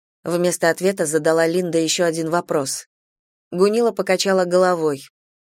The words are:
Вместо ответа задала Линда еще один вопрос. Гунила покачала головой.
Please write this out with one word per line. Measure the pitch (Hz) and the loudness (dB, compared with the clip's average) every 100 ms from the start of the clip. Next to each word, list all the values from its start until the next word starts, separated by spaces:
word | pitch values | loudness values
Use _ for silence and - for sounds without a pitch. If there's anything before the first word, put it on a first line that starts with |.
| _ _ | _ _
Вместо | - 170 175 165 170 | -6 -2 0 2 0
ответа | 165 180 196 156 | 2 -2 -2 -2
задала | 156 156 165 165 | 0 2 2 2
Линда | 175 180 165 | 0 0 0
еще | 160 - 175 | 0 0 0
один | 165 160 | -2 -2
вопрос. | 175 - 165 135 - - _ _ _ _ _ _ | -2 -2 -4 -4 -8 -12 _ _ _ _ _ _
Гунила | 175 202 220 233 | 0 2 2 0
покачала | 214 190 185 196 190 175 | 0 -2 0 0 0 2
головой. | 180 185 175 156 139 - _ _ _ _ | 2 2 2 -2 -4 -8 _ _ _ _